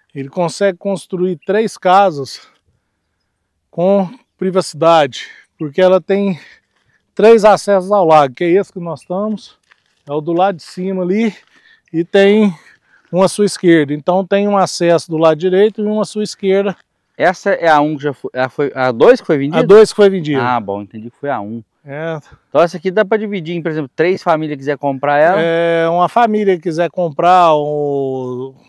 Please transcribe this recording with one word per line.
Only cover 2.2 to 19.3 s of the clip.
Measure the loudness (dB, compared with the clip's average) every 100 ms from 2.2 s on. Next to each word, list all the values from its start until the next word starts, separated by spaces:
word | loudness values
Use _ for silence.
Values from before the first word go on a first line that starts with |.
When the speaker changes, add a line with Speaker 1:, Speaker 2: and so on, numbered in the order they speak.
| -10 -14 -20 _ _ _ _ _ _ _ _ _ _ _ _
Speaker 1:
com | -4 0 0 -2 -8 _ _
privacidade, | -4 -2 -4 0 4 4 2 -4 -18 -20 _ _
porque | -8 0
ela | 2 2
tem | 0 -2 -2 -6 -12 _ _ _ _ _ _
três | 2 6 6
acessos | 6 4 2 -2 0
ao | 0
lago, | 4 4 2
que | -2
é | 0
esse | 0 -2
que | -8
nós | -12 -12
estamos, | -8 -6 -6 -8 -12 _ _ _ _ _ -8
é |
o | -6
do | -4
lado | 0 -2 -2
de |
cima | -12 -10 -8 -4
ali, | -2 -2 -2 -6 _ _ _ _ _
e | -6
tem | -2 2 4 4 2 -2 _ _ _ _ _
um | 0
à | 0
sua | 0
esquerda. | -2 0 2 2 2
Então | -4 -2 -2 0
tem | -2 0
um | 0
acesso | -2 0 0 0 0
do | 0
lado | 0 2
direito | 0 2 0 0
e |
um | -4 -4
à |
sua | -4 -6
esquerda. | -8 -6 -2 0 -2 -6 _ _ _ -2
Speaker 2:
Essa | -2 0 -2
é | 0 2
a | 2
um | 2 -2
que |
já | -6
foi, | -8 -10
a | -4 -4
foi, | -2 -4
a | -2 -2
dois | 4 4 4
que |
foi | 2